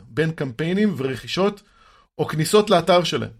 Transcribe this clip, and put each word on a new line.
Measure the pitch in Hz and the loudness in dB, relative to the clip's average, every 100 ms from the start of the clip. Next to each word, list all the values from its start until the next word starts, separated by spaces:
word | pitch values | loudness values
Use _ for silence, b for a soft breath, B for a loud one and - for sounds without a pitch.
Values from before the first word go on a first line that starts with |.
| - | -6
בין | 113 160 | -4 -2
קמפיינים | 160 139 117 160 185 214 135 | -4 -8 -6 -4 0 0 0
ורכישות | 131 123 123 - 190 208 b b b b b - | -4 -6 -6 -2 -2 -2 b b b b b -6
או | - | -4
כניסות | 156 156 214 208 | -2 2 2 4
לאתר | 180 170 180 | 2 4 2
שלהם. | 170 143 113 - | 2 -4 -6 -12